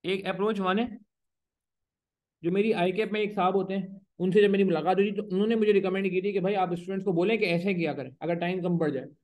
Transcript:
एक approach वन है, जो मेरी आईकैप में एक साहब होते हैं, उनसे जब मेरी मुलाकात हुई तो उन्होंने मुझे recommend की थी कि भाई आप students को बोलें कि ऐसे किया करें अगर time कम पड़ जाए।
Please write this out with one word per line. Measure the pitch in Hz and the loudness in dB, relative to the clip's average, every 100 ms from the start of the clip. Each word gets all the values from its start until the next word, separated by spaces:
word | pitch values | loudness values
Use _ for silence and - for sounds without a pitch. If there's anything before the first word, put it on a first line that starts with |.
| - | -2
एक | 190 190 | -4 -4
approach | 180 208 202 | -2 -2 0
वन | 190 196 | 0 0
है, | 247 - _ _ _ _ _ _ _ _ _ _ _ _ _ _ | -2 -6 _ _ _ _ _ _ _ _ _ _ _ _ _ _
जो | 160 | -2
मेरी | 190 220 | 0 2
आईकैप | 190 180 185 220 | 2 0 0 -2
में | 214 | -2
एक | 208 | -2
साहब | 208 190 196 | 0 0 0
होते | 190 | -2
हैं, | 196 190 - _ - | -4 -6 -14 _ -4
उनसे | 180 196 | 2 4
जब | 202 | 6
मेरी | 202 | 4
मुलाकात | 190 160 156 190 | 2 2 2 2
हुई | 208 | 2
तो | 202 | -2
उन्होंने | 208 185 214 226 | -4 -2 0 2
मुझे | 214 | 4
recommend | 202 196 185 196 | 4 2 -2 0
की | 180 | 0
थी | 202 | -2
कि | 196 | -2
भाई | 185 | 0
आप | 202 180 | 0 -2
students | 175 175 190 190 | -4 -6 -4 0
को | |
बोलें | 170 180 226 | 0 2 2
कि | 202 | 2
ऐसे | 170 190 | 0 0
किया | 180 160 | -2 -2
करें | 139 131 131 | -4 -10 -8
अगर | 160 170 | -4 -2
time | 175 185 | -2 -2
कम | 175 175 | -2 0
पड़ | 156 | 0
जाए। | 135 127 - | -2 -8 -20